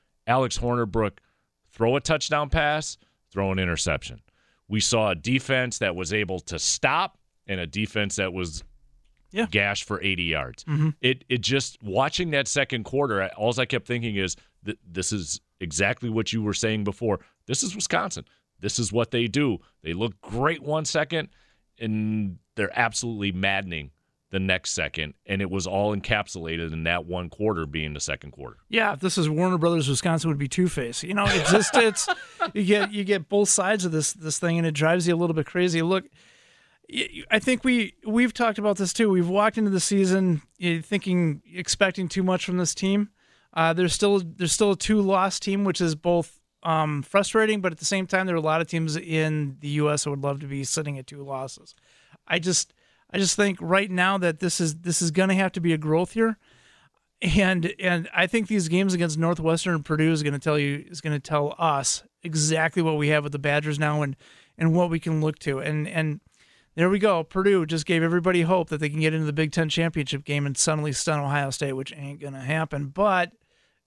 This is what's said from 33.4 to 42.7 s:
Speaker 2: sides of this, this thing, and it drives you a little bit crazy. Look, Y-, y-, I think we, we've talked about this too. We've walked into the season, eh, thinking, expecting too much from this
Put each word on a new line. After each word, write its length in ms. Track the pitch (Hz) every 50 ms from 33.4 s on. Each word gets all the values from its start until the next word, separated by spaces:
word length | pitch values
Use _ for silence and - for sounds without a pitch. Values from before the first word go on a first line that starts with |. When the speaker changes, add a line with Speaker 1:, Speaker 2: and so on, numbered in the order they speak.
| 208
Speaker 2:
sides 380 | 196 - 208 185 190 220 202 180
of 80 | 175 160
this, 180 | 156 147 -
this 260 | - - 160 156 151
thing, 200 | - 180 170 165
and 100 | 170 165
it 60 | 160 151
drives 340 | 139 156 160 170 180 165
you 80 | 175 170
a 0 |
little 180 | 165 175 170 160
bit 120 | 156 143
crazy. 360 | - - 180 180 180 165 165
Look, 260 | 160 170 190 190 - - _ _ - - _ _ _ _ _ _ _ _ _ _ _ -
Y-, 180 | - - - - -
y-, 100 | - - -
I 100 | 226 214
think 240 | - 254 254 240 -
we, 320 | 262 247 240 214 - - _ -
we've 280 | 220 208 233 247 233 -
talked 240 | - 240 226 208
about 200 | - 202 208 202
this 160 | 190 196 170 -
too. 160 | - 226 208
We've 200 | 190 180 170 170
walked 280 | 185 202 208 220 -
into 120 | 220 214 202
the 100 | 190 180
season, 600 | - - 202 196 196 180 185 190 185 180 170 151 - _ _ _
eh, 200 | 175 175 165 165
thinking, 600 | 151 - 208 196 - 190 180 180 175 160 143 151 - - 160
expecting 540 | 180 180 - - - 202 190 180 - 185
too 160 | 160 - 190 185
much 220 | 185 185 175 -
from 120 | - 180
this 160 | 180 175 165